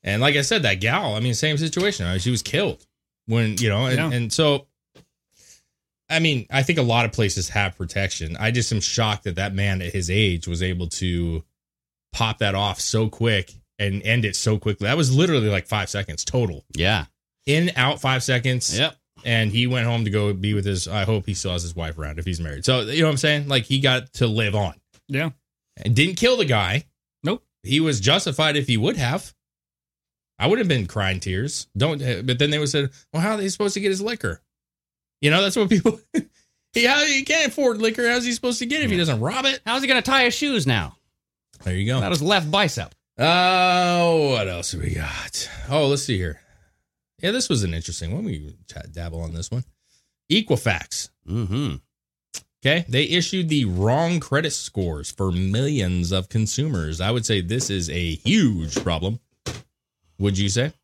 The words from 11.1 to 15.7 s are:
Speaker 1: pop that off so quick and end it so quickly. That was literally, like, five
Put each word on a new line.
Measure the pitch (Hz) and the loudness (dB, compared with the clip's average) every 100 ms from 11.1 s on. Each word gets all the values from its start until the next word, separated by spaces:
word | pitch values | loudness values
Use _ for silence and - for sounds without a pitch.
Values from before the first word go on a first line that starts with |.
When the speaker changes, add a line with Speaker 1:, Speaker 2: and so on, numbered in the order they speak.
| 87 85 82 - _ _ _ _ _ _ | 0 -2 -4 -8 _ _ _ _ _ _
Speaker 1:
pop | - 113 107 | -4 -2 0
that | 104 | -2
off | 95 101 90 | 0 -2 -2
so | - 110 110 | -2 0 -2
quick | - 117 104 - - _ - | 0 0 0 -2 -14 _ -4
and | 101 98 | -4 -2
end | 104 120 | 0 0
it | 110 - | 0 -2
so | - 107 | 0 0
quickly. | 107 101 104 | 0 -2 0
That | 151 | 2
was | 139 | 2
literally, | 131 180 147 107 | 4 4 2 2
like, | 98 | 0
five | - | -2